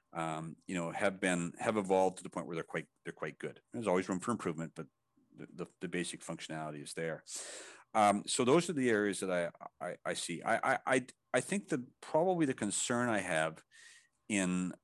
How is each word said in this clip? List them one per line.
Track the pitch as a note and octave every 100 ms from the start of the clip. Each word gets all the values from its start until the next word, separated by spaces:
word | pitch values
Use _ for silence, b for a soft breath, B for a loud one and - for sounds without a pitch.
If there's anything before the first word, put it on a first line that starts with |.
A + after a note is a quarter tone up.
| B
um, | E2 E2 D#2+ D#2+ - -
you |
know, | F#2 E2
have | E2+ G2+ F#2+
been, | F#2+ F2+ E2+ -
have | A#2 A2
evolved | F#2 F#2 F#2+ F2+
to |
the | -
point | F2+ E2+
where | E2
they're |
quite, | - E2+ D2 _
they're | -
quite | - D#2+ D2
good. | D2+ - _
There's | A#2+ G#2
always | F#2 F#2
room | F#2
for | A#2+
improvement, | A2 - D#2+ D#2+
but | - - _ _ _ _ -
the, | -
the, | D#2+ E2+ -
the | F2+
basic | F2+ F2 E2
functionality | - E2+ - D#2+ D#2 D2
is | C#2+
there. | - E2 D#2 - B B B B B B
Um, | A2 G#2 G2+ -
so | -
those | B2 D#3+ F3
are |
the | D3+ B2
areas | G#2 G#2 F#2
that | F#2+
I, | F2+ E2+ - - -
I, | F2 -
I | -
see. | F2 - E2
I, | - A2+ -
I, | B2+
I, | - C3 B2+ - _
I | B2+
think | - G3 -
that | C#3+ A#2+ -
probably | - D#3 F#3 F3 D3
the |
concern | B2+ G2+ - - A#2+ B2
I | G#2
have | F2+ D#2+ D#2+ E2 - B B B B _ -
in, | G#2 F2+ F#2 F2+ -